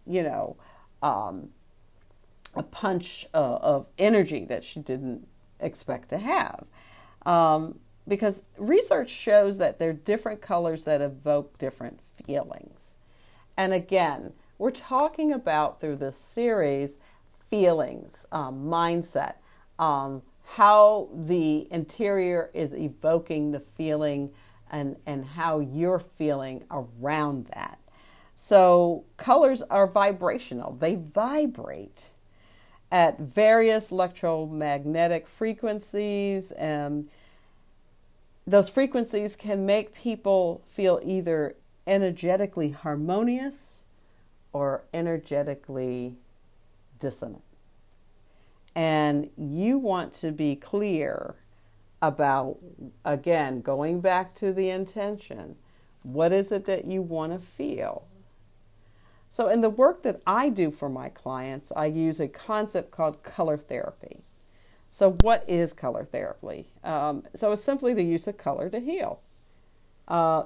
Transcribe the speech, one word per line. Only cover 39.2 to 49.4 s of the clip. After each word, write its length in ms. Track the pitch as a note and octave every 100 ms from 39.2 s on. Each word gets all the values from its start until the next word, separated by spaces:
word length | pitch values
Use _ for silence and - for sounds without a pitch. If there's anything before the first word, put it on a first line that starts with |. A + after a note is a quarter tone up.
| G#3 -
can 300 | G#3+ G3+ F#3+
make 280 | G#3 G#3
people 720 | - A#3+ G#3+ G3+ G3 F3 F3 -
feel 320 | - F#3+ F3
either 520 | - F#3+ F3 D#3+ D3 - _ _ -
energetically 840 | G3 F#3+ F3 E3 F#3+ G3+ E3+ D3+
harmonious 1120 | C#3+ D#3+ D3 D#3 F#3+ A#3+ B3 C4+ C#4 - - - _ _ _ _ _ _
or 300 | C#3+ C#3 C3+ -
energetically 1200 | E3 E3+ E3 - C#3+ C#3+ C#3 - C3+ B2+ B2 B2 B2 - _ _ _ _ _ _ -
dissonant. 440 | C#3 - - G#2 - _ _ _ _ _ _ _ _ _ _ _ _
And 560 | - E3 D#3 D3+ D3 D3
you 400 | -